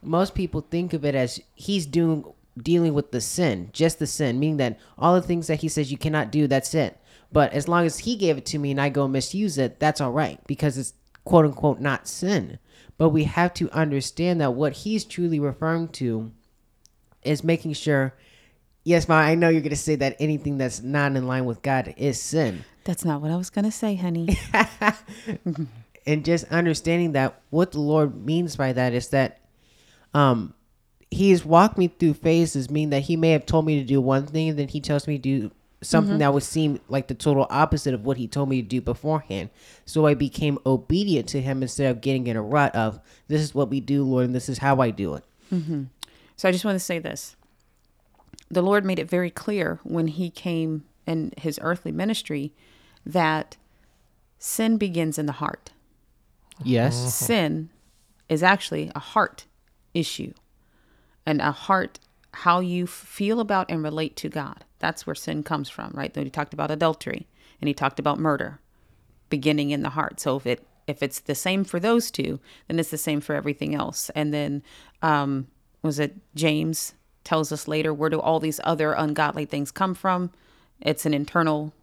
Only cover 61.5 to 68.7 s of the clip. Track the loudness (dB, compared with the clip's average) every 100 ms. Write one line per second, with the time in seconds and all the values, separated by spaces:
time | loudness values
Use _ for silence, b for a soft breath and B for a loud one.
61.5 | -4 0 0 0 -10 _ _ _ -2 2
62.5 | 2 2 -2 -4 -8 -18 -6 -2 0 0
63.5 | 0 0 -4 -4 -4 -6 -6 -8 -8 -8
64.5 | -12 -20 _ -6 -4 -8 -8 -6 -6 -4
65.5 | -4 -6 -10 -12 -8 -8 -6 -8 -6 -4
66.5 | -2 -2 0 0 0 -6 -10 -12 b b
67.5 | b -4 0 -2 0 -2 0 0 0 -2
68.5 | -10 _